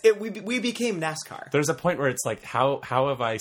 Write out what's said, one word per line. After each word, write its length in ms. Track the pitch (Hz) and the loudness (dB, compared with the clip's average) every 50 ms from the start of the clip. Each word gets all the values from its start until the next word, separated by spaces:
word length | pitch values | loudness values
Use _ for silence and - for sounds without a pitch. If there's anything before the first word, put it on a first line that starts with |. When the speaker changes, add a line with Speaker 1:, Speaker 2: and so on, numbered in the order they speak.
| - | 6
Speaker 1:
it, 160 | 220 214 196 | 6 6 6
we, 100 | 208 226 | 0 -6
we 280 | 202 214 180 202 240 254 | -8 -8 -6 -4 -2 0
became 400 | 208 240 233 - 240 240 208 170 | 0 -2 -2 0 -2 -2 -2 -2
nascar. 500 | 160 156 156 156 - - - - - - - | -2 -4 -4 -6 -10 -12 -12 -14 -8 0 0
Speaker 2:
there's 160 | 143 151 139 | 2 2 2
a 60 | 160 | 0
point 240 | - - 175 180 123 | 0 0 0 0 2
where 80 | 139 135 | 0 0
it's 160 | 120 - - | 0 0 -2
like, 160 | 131 113 101 - | -4 -4 -4 -8
"How, 380 | - - 120 127 139 139 127 - | -4 0 2 2 2 2 0 -4
how 260 | - 123 123 135 143 | -2 0 2 2 2
have 120 | 139 123 | 2 0
I 160 | 123 117 113 110 | 0 -2 -2 -2